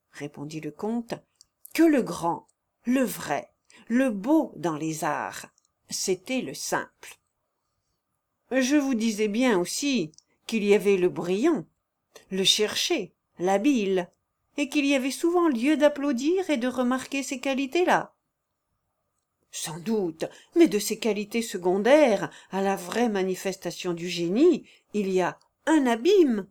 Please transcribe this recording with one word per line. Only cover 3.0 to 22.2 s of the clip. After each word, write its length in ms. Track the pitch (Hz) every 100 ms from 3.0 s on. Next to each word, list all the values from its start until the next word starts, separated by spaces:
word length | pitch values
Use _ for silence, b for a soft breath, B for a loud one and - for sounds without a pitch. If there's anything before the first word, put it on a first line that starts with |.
vrai, 500 | 240 175 - 143 - _ _ B B
le 220 | 233 269
beau 440 | 202 202 311 262 -
dans 200 | 165 151
les 280 | 160 156
arts, 440 | 170 143 101 - - _ _ _ -
c'était 520 | - - 180 - 262
le 120 | 127
simple. 640 | 151 - 156 - _ - - _ _ _ _ _ _ _ _ _ _ _ _ -
Je 240 | 262 254 294
vous 200 | 269 247
disais 320 | 226 208 214
bien 320 | 208 262 196
aussi 520 | 180 - 285 262 156 _ _ _ -
qu'il 160 | 226
y 100 | 202
avait 240 | 202 185 196
le 120 | 180
brillant, 560 | 143 170 190 285 277 156 _ _ _ _ - B
le 120 | 190
cherché, 720 | 196 - 214 - - 330 185 _ _ -
l'habile, 720 | 175 196 226 262 196 185 180 _ _ _ _ -
et 120 | 285
qu'il 160 | 294 277
y 100 | 277
avait 160 | 262
souvent 360 | 254 339 349 339
lieu 300 | 240 247 302
d'applaudir 720 | 294 294 285 240 277 370 359
et 80 | 294
de 100 | 254
remarquer 560 | 254 240 254 - 277
ces 160 | 269 269
qualités-là. 760 | 277 262 277 339 349 190 - _ _ _ _ _ _ _ _ _ _ _ _ _ _
Sans 280 | - - 165
doute, 460 | 175 226 180 160 175 B B 349
mais 120 | 330
de 120 | 208
ces 200 | 208 214
qualités 420 | 233 202 208 233
secondaires 880 | 226 202 180 190 208 294 285 196